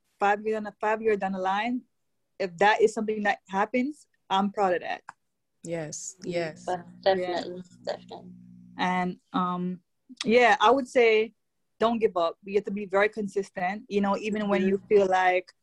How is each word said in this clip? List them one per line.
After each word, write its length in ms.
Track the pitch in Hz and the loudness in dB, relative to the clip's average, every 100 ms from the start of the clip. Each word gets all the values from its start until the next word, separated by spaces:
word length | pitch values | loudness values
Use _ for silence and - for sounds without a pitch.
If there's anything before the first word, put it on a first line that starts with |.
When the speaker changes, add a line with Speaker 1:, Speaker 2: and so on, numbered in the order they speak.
| _ - | _ -2
Speaker 1:
five 260 | 202 208 214 | 0 0 -2
years, 180 | 220 208 - | -4 -6 -6
five 200 | 214 220 | -2 0
years 160 | 220 202 | 0 0
down 140 | 190 | -2
the 60 | 190 | -4
line, 420 | 185 202 233 247 - _ _ _ _ - | -2 -2 -2 -4 -8 _ _ _ _ -8
if 160 | 190 170 | -6 2
that 240 | 202 214 | 4 6
is 120 | 214 | 4
something 300 | 226 214 214 | 2 -4 -2
that 160 | 202 - - | 0 -2 -2
happens, 580 | 190 214 254 262 - _ _ - | -2 0 0 -2 -6 _ _ -2
I'm 220 | 190 202 | 0 0
proud 220 | 202 190 170 | 2 0 0
of 60 | |
that. 200 | - 87 - - _ _ _ _ | -4 -10 -12 -20 _ _ _ _
Speaker 2:
Yes, 520 | 170 165 151 - - - | -8 -8 -8 -10 -14 -12
Speaker 3:
Mm, 100 | 185 | -6
Speaker 2:
yes. 320 | 170 165 156 - | -4 -4 -8 -8
Speaker 3:
but 200 | 180 - - 196 | -8 -8 -4 0
Speaker 1:
Yeah. 100 | 190 | 0
Speaker 3:
definitely, 480 | 180 175 - 180 180 - - | 0 -4 -6 -12 -16 -14 -10
definitely. 460 | - - 175 - - - - - - | -10 -12 -18 -18 -20 -20 -20 -14 -6
Speaker 1:
And, 400 | 185 180 180 180 _ | -2 -2 -4 -6 _
um, 460 | 180 180 180 180 180 _ _ - 254 | -4 -4 -4 -6 -8 _ _ -20 -6
yeah, 320 | - 240 233 202 | 2 4 6 4
I 100 | 214 | 4
would 160 | 269 247 | 4 2
say 460 | 262 233 214 226 _ _ _ _ - | 2 4 4 0 _ _ _ _ -2
don't 200 | 220 233 | 0 2
give 160 | 214 175 | 0 0
up. 200 | 165 - | -2 -4
You 120 | 196 202 | -2 -2
have 100 | 202 | -2
to 60 | |
be 140 | 202 202 | -6 -2
very 240 | 196 202 | 2 2
consistent, 760 | 220 202 202 196 - 180 208 - | -2 -6 -6 -6 -4 -6 -6 -4
you 140 | 202 | -2
know, 160 | 196 196 | 0 0
even 300 | 214 214 208 | -2 -4 0
when 140 | 202 190 | 2 2
you 120 | 196 | 0
Speaker 2:
Mm-hmm. 100 | - | 2
Speaker 1:
feel 180 | 208 190 | 4 4
like, 440 | 185 185 185 - _ | 4 4 2 -2 _